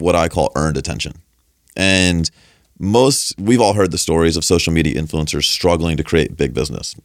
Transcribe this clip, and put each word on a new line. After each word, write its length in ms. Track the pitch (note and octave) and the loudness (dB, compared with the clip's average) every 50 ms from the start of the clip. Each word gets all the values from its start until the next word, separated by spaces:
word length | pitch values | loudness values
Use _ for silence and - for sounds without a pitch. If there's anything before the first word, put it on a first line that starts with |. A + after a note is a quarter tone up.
what 120 | D#2+ F2+ F2 | 0 2 2
I 120 | E2+ E2 E2 | 2 2 0
call 220 | - F2 C#2 - - | 0 -2 -2 -2 0
earned 200 | C#2+ D2+ D#2 D2 | -2 -2 0 -2
attention. 360 | C2+ - - C2+ - - - - - _ _ _ _ _ _ _ _ _ _ - | -4 -6 -6 -8 -8 -8 -10 -12 -16 _ _ _ _ _ _ _ _ _ _ -4
And 520 | - F#2+ F#2+ F#2+ F#2 F#2 F2+ F2 E2 E2 - _ _ _ _ _ _ _ _ _ - | -2 0 2 2 4 4 2 2 0 -2 -4 _ _ _ _ _ _ _ _ _ -6
most, 540 | - G2 G#2+ A#2+ C3 C3+ C3+ - - - - - | -2 2 4 4 4 4 2 -2 -4 -6 -8 -4
we've 220 | G2 A2 B2+ A#2 | 0 2 4 4
all 140 | A2+ G2 G2+ | 4 4 4
heard 180 | G#2 F#2+ F2 | 2 0 0
the 60 | D#2+ E2+ | 0 -4
stories 380 | - - D#2+ E2 E2 E2 D#2+ | -2 0 2 2 2 2 2
of 80 | E2+ - | 0 0
social 280 | - F#2 E2+ - E2+ | 2 2 2 2 0
media 280 | E2 E2 D#2 D2+ A#1 C#2 | 0 0 0 0 -2 -2
influencers 440 | D#2 D2+ - D#2+ D#2 D2+ - D2 C#2+ | -6 -4 -4 -4 -4 -4 -4 -4 -2
struggling 520 | - - - - F2 E2+ D#2+ E2 E2 D#2+ | -2 -2 0 0 0 2 2 0 -2 -2
to 60 | D#2 D#2 | -2 -2
create 320 | - - D#2+ D2 - - | 0 0 0 0 0 -2
big 160 | D2 C#2+ C2 | -4 -4 -2
business. 420 | B1+ B1+ C2 D2+ A1+ - - - - - | -2 -4 -4 -4 -6 -10 -10 -12 -14 -16